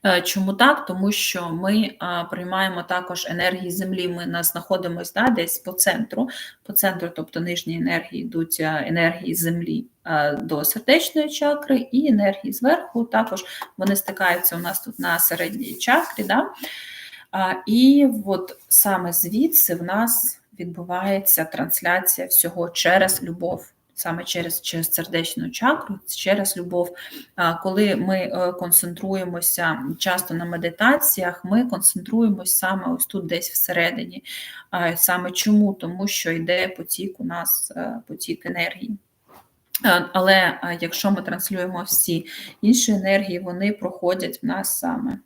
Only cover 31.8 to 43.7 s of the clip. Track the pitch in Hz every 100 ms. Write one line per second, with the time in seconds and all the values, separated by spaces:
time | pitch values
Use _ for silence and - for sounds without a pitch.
31.8 | 196 185 175 226 226 190 180 - 185 190
32.8 | 220 254 - 202 165 170 175 - - 170
33.8 | 170 - 180 180 - - - - - 185
34.8 | 175 170 - 180 180 180 214 208 208 196
35.8 | 170 185 202 - 170 165 165 180 185 185
36.8 | 170 - 196 185 175 170 165 - - 170
37.8 | 175 - - - - 165 175 175 170 -
38.8 | - 202 _ _ _ - _ _ _ -
39.8 | 220 175 170 190 185 190 180 - 175 170
40.8 | 165 - 202 202 - 175 - 185 180 180
41.8 | 185 - - 165 - - - - 208 247
42.8 | - 202 190 196 196 175 185 175 202